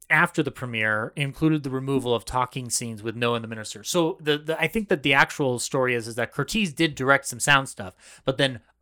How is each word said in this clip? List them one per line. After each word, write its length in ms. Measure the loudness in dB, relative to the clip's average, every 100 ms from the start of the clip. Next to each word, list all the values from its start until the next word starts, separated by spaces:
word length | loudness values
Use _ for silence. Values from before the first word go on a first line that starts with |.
| 0
after 340 | 2 4 2
the 80 | -2
premiere 600 | -4 -6 -2 0 0 -2 -4
included 460 | -6 0 2 2
the 60 | 0
removal 440 | -4 0 0 2
of 100 | 0
talking 460 | 0 -2 -2 -4 -6
scenes 320 | -4 -4 -6
with 140 | -8 -2
Noah 180 | 0 0
and 80 |
the 40 | -4
minister. 340 | -10 -12 -12
So 360 | -2 0 0 0
the, 180 | -2 -2
the, 200 | -2 -2
I 80 | -2
think 200 | -2 -2
that 140 | 0
the 120 | 4
actual 440 | 4 4 2 -2 -2
story 360 | -2 0 2
is, 120 | 0 -2
is 80 |
that 180 | -4 -4
Curtiz 400 | -4 -4 -2 -2
did 200 | 0 -2
direct 320 | 2 4 4 4
some 140 | -2
sound 280 | 2 4 2
stuff, 540 | -8 -12 -14 -20 -6
but 120 | -4 0
then 220 | 0 -2 -12 _